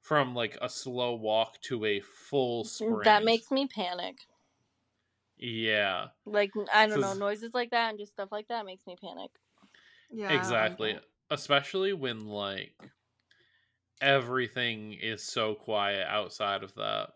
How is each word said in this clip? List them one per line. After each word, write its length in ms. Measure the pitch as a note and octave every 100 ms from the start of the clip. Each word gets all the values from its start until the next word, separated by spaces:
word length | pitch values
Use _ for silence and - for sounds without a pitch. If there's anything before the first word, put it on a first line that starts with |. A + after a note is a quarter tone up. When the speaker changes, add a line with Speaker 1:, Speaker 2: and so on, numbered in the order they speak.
Speaker 1:
From, 340 | - D3+ C3
like, 240 | B2 A2+ -
a 80 | B2
slow 460 | - - B2 B2
walk 480 | A#2+ A2 A2 A2+ -
to 240 | - B2 G#2+
a 140 | G2+
full 600 | - - - C#3+ B2 A#2+ A2 - A3 A3
Speaker 2:
That 200 | G#3+ G#3+
Speaker 1:
sprint. 0 |
Speaker 2:
makes 260 | A3 A3+ -
me 160 | C4+ C#4
panic. 600 | - F3+ F3+ F3 - - _ _ _ _ _ _ _ _ _ _ _
Speaker 1:
Yeah. 760 | B2 A2+ A2+ G#2+ G2+ F2+ G2+ _
Speaker 2:
Like, 280 | - G#3 G3+ G#3+ G#3
I 140 | G#3+ G#3+
don't 120 | G#3+
Speaker 1:
So 20 |
Speaker 2:
know, 120 | G3
Speaker 1:
s- 20 |
Speaker 2:
noises 400 | G3 G3+ G#3 A3+
like 160 | B3 A#3+
that 200 | A#3+ A3+
and 80 | G#3+
just 140 | G#3
stuff 180 | - G3
like 160 | G#3 G#3+
that 180 | A#3 G3+
makes 200 | F#3+ -
me 100 | F3+
panic. 420 | F#3 - - _ _ _ _ _ _ - _
Speaker 3:
Yeah, 300 | A3+ G#3 C#3+
I 60 | -
don't 100 | A#2
like 220 | A2 F#2
Speaker 1:
Exactly. 160 | A2 F2+
Speaker 3:
it. 80 | - _ _
Speaker 1:
Especially 640 | D3 - C#3+ C#3+ F#3+ F#3+
when, 340 | G3 C3 A2+ G#2+
like, 640 | G#2 G2+ F#2+ - _ - _ _ _ _ _ _ _ _ _ _ _
everything 920 | C3+ C#3 A#2+ B2+ A#2+ - A#2+ A2 G#2+
is 280 | G#2 A2 G#2+
so 320 | - - A2
quiet 520 | G#2+ - G#2+ G2+ G2 F#2+
outside 560 | G#2 F#2+ - G#2 G2+
of 120 | G2
that. 360 | - - - -